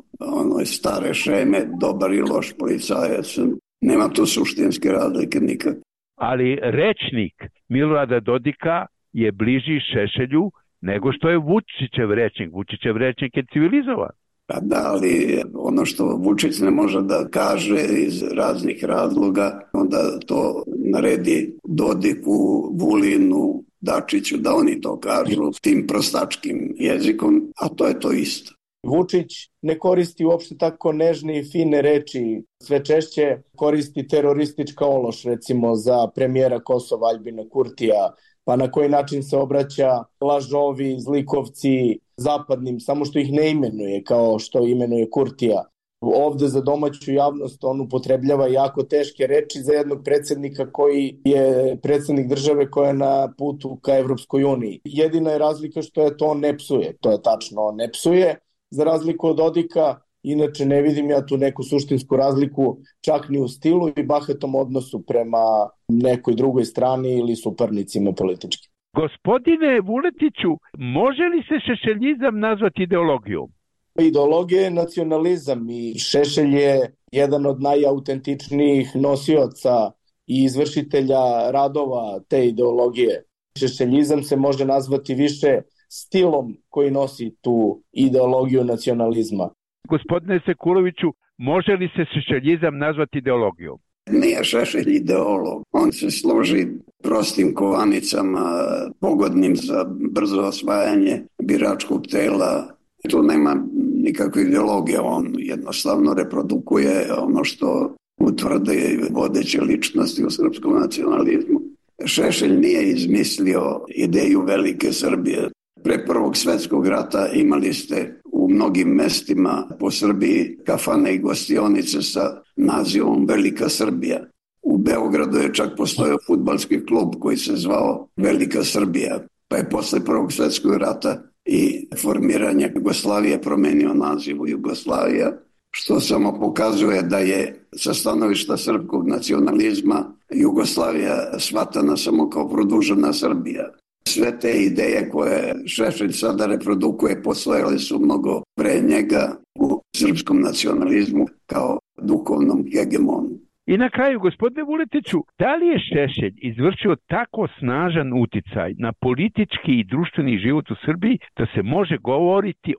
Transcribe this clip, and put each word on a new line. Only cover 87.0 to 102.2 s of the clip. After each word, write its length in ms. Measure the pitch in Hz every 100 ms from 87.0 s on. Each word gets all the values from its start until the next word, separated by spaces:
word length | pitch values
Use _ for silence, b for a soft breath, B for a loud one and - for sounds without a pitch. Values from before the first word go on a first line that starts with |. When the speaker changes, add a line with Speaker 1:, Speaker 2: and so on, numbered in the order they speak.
| 135 135 117 -
Speaker 3:
tu 400 | 123 117 107 - _
ideologiju 720 | - 135 127 127 131 131 131
nacionalizma. 840 | 120 117 131 117 113 113 110 101 85 - _ _ -
Speaker 2:
Gospodine 520 | 156 - 175 170 180 -
Sekuloviću, 640 | 170 165 185 180 175 170 - _ -
može 340 | 123 175 180
li 180 | 196 180 -
se 100 | 160
šešeljizam 720 | 151 - 139 135 165 160 143
nazvati 400 | 147 151 147 147
ideologijom? 600 | 127 123 104 82 82 64 _ _ -
Speaker 1:
Nije 320 | 294 339 107
Šešelj 520 | - 233 233 - - 147
ideolog. 680 | - 95 - 98 90 - -
On 200 | - 330
se 200 | - -
služi 560 | - - 113 - 95 87 - - _
prostim 500 | 104 110 - - 82
kovanicama, 880 | - 98 - 104 101 - 104 95 92 87 85 - 87 - -
pogodnim 560 | 190 156 98 90 92 85
za 300 | - - 92 - -
brzo 300 | - - 98
osvajanje 800 | 98 - - 101 104 104 98 - - -
biračkog 640 | - - 104 95 - - -
tela. 600 | 104